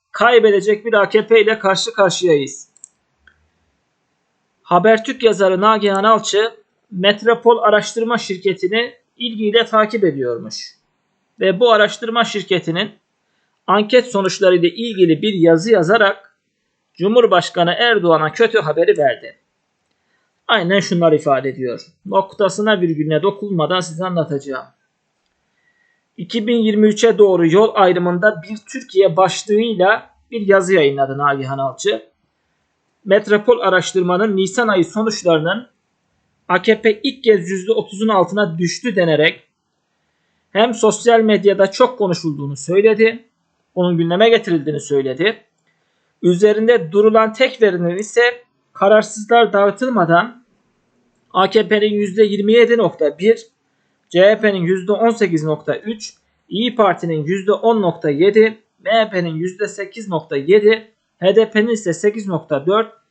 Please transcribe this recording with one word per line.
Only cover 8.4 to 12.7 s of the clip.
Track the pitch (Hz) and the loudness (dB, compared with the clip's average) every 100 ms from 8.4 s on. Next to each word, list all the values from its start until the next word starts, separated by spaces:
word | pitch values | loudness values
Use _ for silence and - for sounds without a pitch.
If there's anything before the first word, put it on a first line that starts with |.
| 196 180 185 220 247 - _ - | -4 -4 -2 -2 -4 -10 _ -12
ilgiyle | 240 220 214 220 220 | -10 -4 0 0 0
takip | 220 214 226 | 0 0 0
ediyormuş. | 185 139 123 117 104 - - _ _ _ _ _ _ - | -2 -2 -6 -6 -10 -16 -18 _ _ _ _ _ _ -4
Ve | 190 185 | -2 2
bu | 240 | 2
araştırma | 214 208 - 226 233 226 | 4 2 -2 -8 -4 -4
şirketinin | 208 175 180 170 | -4 -4 -4 -2